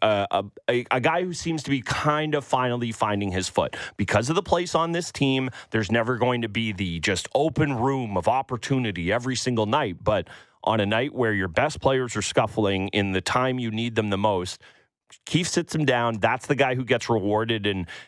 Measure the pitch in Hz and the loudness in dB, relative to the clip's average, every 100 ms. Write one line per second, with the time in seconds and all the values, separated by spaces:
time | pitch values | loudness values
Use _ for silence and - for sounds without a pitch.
0 | 107 104 98 95 101 - - 123 120 127 | 2 2 2 -2 -2 -6 0 0 0 0
1 | 143 170 185 165 165 160 135 139 - - | 2 0 -2 -4 -4 -4 -2 -4 -2 -2
2 | 151 151 156 147 - 127 127 120 120 110 | 0 0 0 -2 0 0 2 0 -2 -2
3 | 107 101 101 92 90 - 69 - - - | 0 0 0 -2 -2 0 -2 -4 -12 -4
4 | 101 104 120 175 180 175 180 165 165 170 | 0 2 2 0 2 0 2 0 0 -2
5 | 175 - 139 131 127 - - 113 98 117 | -4 0 2 2 -2 -8 -4 -2 2 0
6 | 113 127 123 123 113 110 110 95 90 82 | 0 0 2 0 -2 -4 -4 -2 -2 -2
7 | 90 92 - 131 156 - 151 123 131 135 | 0 0 0 2 2 2 0 2 0 0
8 | 113 95 101 131 - 120 - 135 113 87 | -2 0 2 2 0 -6 -2 0 0 -2
9 | 85 113 127 120 131 113 107 135 110 85 | 0 0 0 -2 0 0 2 0 0 -2
10 | - 101 82 - - _ - 110 101 110 | 0 0 -2 -14 -20 _ 0 2 2 2
11 | 143 123 113 101 92 82 151 - 139 135 | 0 0 0 0 0 0 0 0 0 0
12 | 123 107 - - 110 110 101 95 98 107 | 0 -4 0 0 0 2 0 0 0 0
13 | 98 92 - 127 131 127 117 107 120 113 | 2 0 0 0 0 0 -4 -2 -2 0
14 | 107 98 107 95 92 - - _ _ _ | 0 0 2 0 -4 -10 -18 _ _ _
15 | _ - - 160 180 175 165 160 139 120 | _ -20 -2 -2 0 -2 -2 -2 2 2
16 | 120 110 113 127 - 139 135 127 123 120 | 2 2 0 0 -2 2 2 2 0 0
17 | - 113 101 107 113 113 101 95 87 - | 2 0 2 0 2 0 0 -2 -4 -10